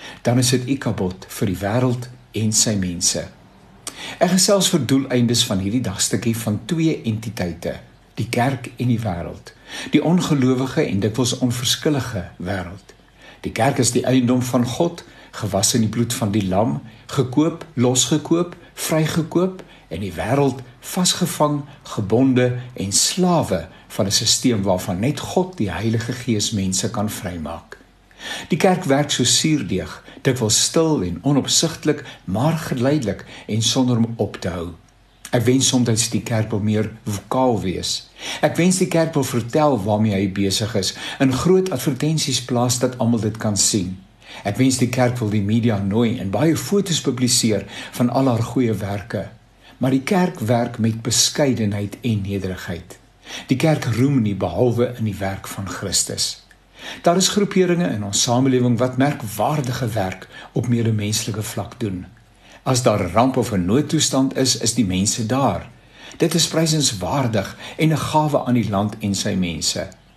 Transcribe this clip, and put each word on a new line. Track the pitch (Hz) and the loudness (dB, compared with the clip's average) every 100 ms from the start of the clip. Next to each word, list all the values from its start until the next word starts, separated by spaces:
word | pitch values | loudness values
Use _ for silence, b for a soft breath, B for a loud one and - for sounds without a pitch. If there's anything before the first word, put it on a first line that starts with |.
| B B | B B
Dan | - 123 | 0 2
is | 123 | 4
dit | 127 127 135 | 2 0 -2
Ikabod | - 98 95 - - | -2 -2 -2 -4 -12
vir | - 104 | -4 -2
die | 90 | -2
wêreld | 101 117 127 123 - - - | -2 0 0 0 -6 -16 -10
en | 104 110 | -4 0
sy | 107 - 104 | 2 2 0
mense. | 92 85 - 85 - - - - - - B B B B | -2 -2 -2 -2 -6 -12 -20 -20 -20 -20 B B B B
Ek | 180 | 2
gesels | 185 196 202 180 | 4 4 4 4
vir | 165 117 | 2 2
doeleindes | 135 135 127 117 117 - | 2 2 2 2 2 0
van | 95 | 0
hierdie | 98 120 | 0 -2
dagstukkie | 123 92 - 110 120 113 | -2 -2 -2 0 -2 -2
van | 113 107 - | -2 -4 -2
twee | 165 160 - 117 | 0 0 0 -2
entiteite, | 110 - - 87 82 85 - - - - - | -4 -6 -6 -6 -6 -8 -8 -12 -20 -12 -8
die | 113 | -4
kerk | 120 123 123 - - | 0 0 0 -6 -4
en | 123 | 0
die | 113 | 0
wêreld, | 110 85 82 - - B B B B | -2 -6 -8 -12 -18 B B B B
die | 151 | 2
ongelowige | 147 180 - 147 127 131 131 160 | 4 2 2 2 2 2 0 0
en | 147 98 | 0 0
dikwels | 107 113 120 - | 0 0 -2 0
onverskillige | 127 117 - - - 143 - 107 90 - | -2 -2 -2 -2 0 -2 -2 -6 -8 -8
wêreld. | 87 98 87 98 - - B B B B | -6 -6 -8 -14 -20 -20 B B B B
Die | 92 87 | -6 0
kerk | 120 - | 2 2
is | 120 | 2
die | 123 - | 2 2
eiendom | 131 120 127 | 4 4 2
van | 123 127 120 | 2 0 0
God, | - 170 170 B B B - | 0 -2 -2 B B B -8
gewas | 104 95 104 123 | -4 0 2 2
in | |
die | 110 | 2
bloed | 120 117 - | 0 -2 -2
van | 107 | 0
die | 107 95 | 0 2
lam, | 90 123 143 B B - | 2 0 -2 B B -4
gekoop, | - 120 - 160 165 - - | -2 0 2 2 0 -6 0
losgekoop, | 123 127 - 156 - 165 175 B B - - | 2 2 2 0 2 0 0 B B -10 -2
vrygekoop, | 160 156 165 156 175 185 185 B B B | 0 0 0 0 2 0 -2 B B B
en | 85 | -8
die | 98 | -6
wêreld | 85 98 139 139 123 B B | -6 -2 2 2 0 B B
vasgevang, | - - 180 - 165 - 151 147 143 B - | -8 -2 0 0 -2 2 0 0 -6 B -10
gebonde | - 98 113 135 127 123 123 B | -6 0 4 4 4 2 0 B
en | - 98 | -8 -2
slawe | 101 - - 180 165 101 92 76 B - | 0 0 2 4 4 2 -2 -4 B -8
van | - 98 | -2 0
'n | - | 0
sisteem | 120 - 131 113 98 | 0 2 2 2 2
waarvan | 90 - 92 | 0 0 -2
net | 120 147 | -2 -2
God, | - - 180 - | -2 0 0 -2
die | 104 | -4
Heilige | 85 113 113 - | -2 -2 -2 -2
Gees, | 131 - 107 - | -6 -2 -2 0
mense | 107 95 92 110 | -2 0 -2 -2
kan | - 104 | -2 -4
vrymaak. | - - 87 76 82 - - - _ _ B B B B | -4 -8 -8 -8 -10 -14 -20 -20 _ _ B B B B
Die | 165 | 2
kerk | 196 185 | 4 4
werk | 139 135 147 | 2 2 2
so | - | 0
suurdeeg, | 123 - 160 151 98 92 87 - B B - | 2 2 2 0 0 -4 -6 -12 B B -2
dikwels | 123 107 - - | 0 2 2 2
stil | 165 160 147 90 | 2 2 2 0
en | 82 | -2
onopsigtelik, | 131 143 131 - 165 - 151 147 B B | 0 0 2 2 0 0 -2 -2 B B
maar | - 95 147 165 | -6 0 0 0
geleidelik | - 131 127 151 110 87 B B - | -2 -2 2 2 0 -4 B B -4
en | 107 | -2
sonder | 110 139 127 117 | 0 2 2 4
om | 113 117 | 2 0
op | 101 - | -4 -4
te | 95 | -6
hou. | 85 85 82 - _ _ _ - | -6 -8 -12 -20 _ _ _ -4
Ek | 123 110 | 0 4
wens | 131 131 | 4 4
soms | 131 120 110 - | 2 2 2 0
die | 107 | -2
kerk | - 113 107 | -2 -2 0
wil | 110 | -2
meer | 107 107 101 - | 0 0 -2 -6
vokaal | - 98 - 127 131 107 | -8 -8 -4 2 2 2
wees. | 92 82 - - - B B B 151 | -2 -4 -4 -6 -10 B B B 0
Ek | - | 2
wens | 175 185 | 2 2
die | 190 | 2
kerk | 165 160 147 | 2 2 0
wil | 127 | 0
vertel | 123 110 156 151 123 | -2 0 2 2 2
waarmee | 98 104 110 | 2 2 2
hy | 98 98 | 2 0
besig | 98 98 98 107 104 | 0 0 0 -2 -2
is, | 95 B B B | -2 B B B
in | 135 | 0
groot | 127 160 185 185 | 2 4 4 2
advertensies | 135 - 127 151 156 147 123 - | -2 -2 -2 0 0 0 -2 -2
plaas | 120 123 123 | 0 2 2
dat | 127 - | 0 0
almal | 117 117 | 0 2
dit | 104 - | 0 -2
kan | 110 98 | -2 0
sien. | - 110 90 92 - _ B B 101 | 0 0 -2 -6 -14 _ B B -4
Ek | 101 | 0
wens | 131 127 | 2 2
die | 120 | 0
kerk | 131 123 123 | 2 0 0
wil | 107 | 0
die | 107 | 0
media | 101 117 117 101 | 2 2 2 0
nooi | 98 107 120 95 | 0 2 2 0
en | 95 | -2
baie | 101 160 156 | 0 2 2
fotos | - 202 196 156 | 0 0 0 -2
publiseer | - 120 127 - 113 101 B B B - | -2 0 2 2 2 0 B B B -2
van | 123 | 0
al | 131 135 | 2 2
haar | 113 113 | 2 0
goeie | 139 117 101 | 0 0 0
werke. | 98 101 - 104 92 - _ B B - | -4 -6 -6 -8 -8 -12 _ B B -4
Maar | 127 | 0
die | 135 - | 2 2
kerk | 190 180 - | 2 2 0
werk | 110 120 120 - | 0 2 0 0
met | 113 113 | 0 0
beskeidenheid | 127 117 - - 143 113 107 101 101 - | 0 2 2 2 2 2 0 -2 -6 -6
en | 123 107 | -2 -2
nederigheid. | 95 98 92 90 - 85 - - - _ B B - | -2 -4 -4 -6 -8 -10 -12 -20 -20 _ B B -2
Die | 123 | 2
kerk | 160 151 - 110 | 4 2 0 2
roem | 135 139 | 2 4
nie | 104 95 | 2 0
behalwe | 95 85 123 113 120 - | -2 2 2 2 0 -2
in | 110 | -4
die | 92 | -2
werk | 95 92 - | -4 -6 -8
van | - 98 | -10 -8
Christus. | - 98 87 - 95 - - - - _ B B B | -8 -4 -2 -2 -4 -4 -6 -16 -20 _ B B B
Daar | 170 175 | 2 4
is | 185 | 4
groeperinge | 208 196 190 180 175 175 | 2 2 2 2 2 0
in | 110 | -2
ons | 104 98 | -4 -2
samelewing | - 120 135 127 123 113 | 2 2 4 4 4 2
wat | 127 127 | 0 2
merkwaardige | 139 - 101 95 117 151 127 123 120 | 0 0 -6 -2 0 0 -2 -2 -2
werk | 110 92 - - B B | -2 -4 -6 -14 B B
op | - 123 | -4 0
medemenslike | 117 113 107 101 107 - 107 | 2 2 0 0 -2 -4 -6
vlak | 104 - 95 - | -6 -8 -10 -6
doen. | 110 92 - - B B B B | -6 -6 -10 -18 B B B B
As | - 127 | -2 2
daar | 123 104 | 4 2
'n | 90 | 2
ramp | 92 131 131 | 2 4 2
of | 113 | 0
'n | 98 | 0
noodtoestand | 87 120 147 160 - 139 135 135 | 2 2 2 0 2 2 0 2
is, | 131 - | 0 0
is | 117 | 0
die | 120 101 | 0 2
mense | 92 104 - 107 | 2 0 0 0
daar. | 131 131 85 - - B B B - | 0 0 0 -6 -18 B B B -2
Dit | 165 | 0
is | 165 - | 2 0
prysenswaardig | 156 160 156 135 101 87 123 123 110 95 B B - | 2 2 2 0 -2 -2 0 0 0 -2 B B 0
en | 160 | 2
'n | 151 | 2
gawe | - 156 151 143 | 2 2 2 2
aan | 123 | 2
die | 120 107 | 2 2
land | 98 104 - | 0 0 -2
en | 101 | -2
sy | 95 107 | -2 -2
mense. | 95 87 80 - - - - _ | 0 -2 -2 -4 -4 -6 -12 _